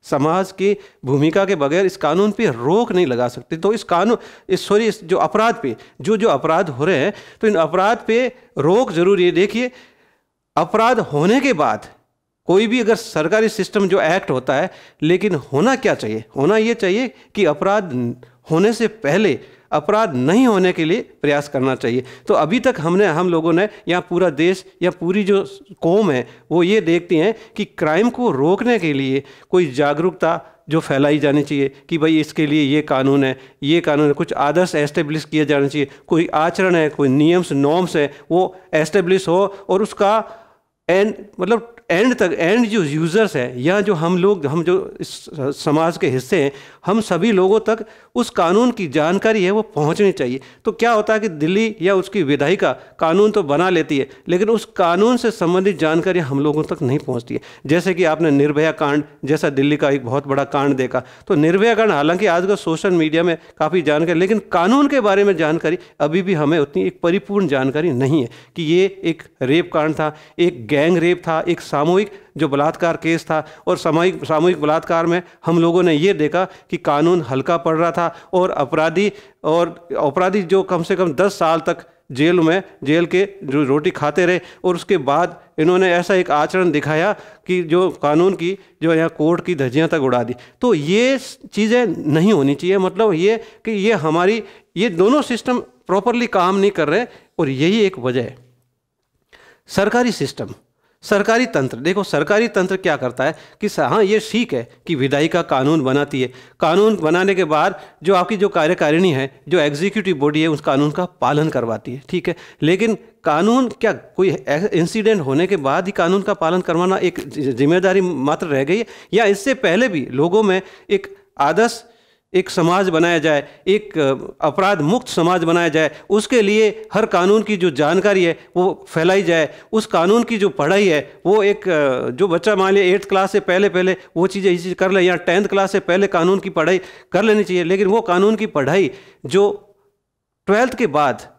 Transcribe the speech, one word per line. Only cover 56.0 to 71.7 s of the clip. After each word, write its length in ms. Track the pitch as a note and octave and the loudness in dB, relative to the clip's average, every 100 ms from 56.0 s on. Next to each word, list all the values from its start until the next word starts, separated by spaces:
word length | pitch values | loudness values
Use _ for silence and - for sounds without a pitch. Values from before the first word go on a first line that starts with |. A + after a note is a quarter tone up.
| F3+ F3+ | 0 -2
हम 200 | C#3+ C#3 | -2 -2
लोगों 240 | D3+ D3 | -2 -2
तक 180 | D3+ E3+ | -4 -4
नहीं 180 | C3+ C#3+ | -2 -2
पहुंचती 340 | - B2 A#2+ | -4 -8 -6
है। 80 | A#2+ - - - | -12 -12 -18 -2
जैसे 280 | E3 F3 | 0 0
कि 100 | F3 | 0
आपने 280 | E3+ D#3 E3 | 0 2 2
निर्भया 400 | C#3 D3 D3 D#3+ | 2 2 2 0
कांड 300 | D#3 D3 D3 D3 - C3+ | 0 0 0 -4 -12 -4
जैसा 240 | D3+ E3 | -2 0
दिल्ली 280 | C3+ C#3+ D3 | 0 0 0
का 120 | D3 | 0
एक 160 | C#3 A#2 | -2 -2
बहुत 220 | C3+ C#3+ | -6 -2
बड़ा 160 | C#3 | -4
कांड 320 | C#3 C#3+ C#3 C3 | -2 -2 0 0
देखा, 280 | B2+ B2+ - - - | -2 -4 -8 -20 -4
तो 80 | F3+ | 0
निर्भया 380 | D#3 F3+ A3+ A3 | 2 2 2 2
कांड, 160 | A3 | 0
हालांकि 340 | D3+ D3+ F3+ G#3 | 2 0 0 0
आजकल 280 | E3+ F#3+ G3 | 0 0 -2
सोशल 360 | - D#3+ G3+ | -2 -2 0
मीडिया 320 | F3 D#3 D#3+ | 0 0 0
में 140 | F3 D#3+ - - | 0 -2 -8 -4
काफ़ी 220 | D#3 F3+ | -2 0
जानकारी, 380 | D3 D3+ E3 E3 | 0 0 0 0
लेकिन 220 | F#3+ A3 - | 0 -2 -2
कानून 360 | F3+ F3 C4+ C#4+ | 0 2 2 2
के 120 | C#4 | 2
बारे 240 | G#3 G3 | 2 2
में 120 | G3+ E3+ | 2 2
जानकारी 400 | D#3 D#3+ D#3 F3 - _ | 0 0 -2 -4 -8 _
अभी 220 | D3 E3+ | -2 0
भी 120 | F#3 | 0
हमें 240 | E3+ D3 E3 | 0 2 0
उतनी 240 | C#3+ F3+ | 0 -2
एक 160 | F#3+ - | -4 -2
परिपूर्ण 440 | E3+ F#3+ G3+ G3+ F#3 | -2 -2 -2 -2 0
जानकारी 440 | C3+ C3 C#3+ E3+ | 0 0 0 -2
नहीं 280 | B2 C3+ D#3 | 0 0 0
है 80 | A#2 - - - | -2 -10 -18 -8
कि 80 | D#3 | 0
ये 200 | F3 F#3+ F#3+ | 2 0 -2
एक 200 | E3+ D#3 - _ | -6 -6 -12 _
रेप 300 | B2+ D#3 E3+ | 0 0 0
कांड 220 | E3 D3+ D#3 | -2 -2 -2
था, 200 | D3+ D3+ - - | -4 -6 -20 -2
एक 260 | F3 C3+ A2 | -2 -2 -2
गैंग 300 | D3 D#3 F3+ | 0 2 2
रेप 240 | E3+ F3 | 0 -2
था, 220 | E3+ D#3+ E3+ | -2 -4 -2
एक 140 | E3 | -6
सामूहिक 500 | - | -4